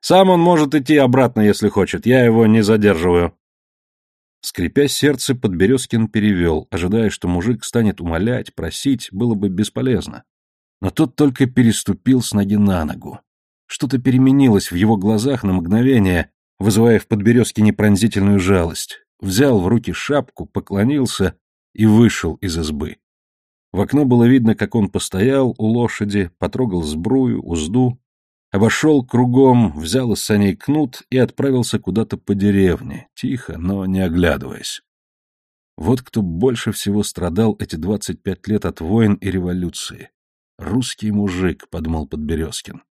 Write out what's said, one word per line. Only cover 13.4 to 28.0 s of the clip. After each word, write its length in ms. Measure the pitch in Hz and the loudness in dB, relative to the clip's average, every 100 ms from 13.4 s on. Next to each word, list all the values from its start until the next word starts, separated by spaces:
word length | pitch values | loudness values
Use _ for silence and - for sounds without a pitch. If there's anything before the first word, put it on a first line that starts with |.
| _ _ _ | _ _ _
Что-то 300 | - 135 131 | -8 -4 -2
переменилось 760 | 127 127 131 139 135 101 - | 2 4 4 6 4 4 0
в 40 | |
его 240 | 87 107 110 | 0 0 2
глазах 460 | 98 110 123 135 | 0 0 0 -2
на 100 | 101 | -2
мгновение, 760 | 92 85 107 127 131 98 87 80 _ _ _ | -2 0 0 4 4 2 0 -4 _ _ _
вызывая 400 | 98 101 117 110 | 0 4 4 4
в 80 | - | 0
Подберёзкине 680 | 110 101 120 110 - 107 | -2 2 2 2 2 2
пронзительную 680 | 104 107 98 107 104 98 101 | 2 2 2 2 0 2 2
жалость. 640 | 90 98 85 - - - _ _ | 2 0 0 -6 -14 -16 _ _
Взял 400 | 98 95 143 113 | -6 2 2 2
в 80 | 90 | 2
руки 260 | 113 - | 0 -2
шапку, 520 | 82 - 143 135 - | -8 -4 -4 -4 -12
поклонился 960 | 82 - - 98 113 147 123 - 95 - _ _ _ | -10 -10 -6 -2 0 0 -2 -2 -4 -4 _ _ _
и 140 | - 110 | 0 4
вышел 480 | 107 117 - 87 | 6 4 2 -6
из 240 | 80 98 82 | -6 -8 -6
избы. 400 | 78 73 76 - _ _ _ _ _ _ _ | -6 -6 -10 -12 _ _ _ _ _ _ _
В 80 | 92 | -6
окно 240 | 101 139 | 0 0
было 200 | 139 120 | 2 4
видно, 300 | 117 131 113 | 6 4 4
как 200 | 107 104 | 0 -2
он 160 | 120 98 | -2 -2
постоял 640 | 95 - 95 117 135 131 - | -4 -6 -2 0 2 0 -2
у 100 | 110 | -2
лошади, 640 | 117 117 - 104 101 90 _ | 0 -2 -4 -4 -2 -4 _
потрогал 440 | 92 101 127 90 | -6 -2 -2 -2
сбрую, 600 | 78 78 92 131 127 110 | -4 -6 -2 0 0 -2
узду, 560 | - 85 78 117 127 123 | -4 -6 -2 0 0 -2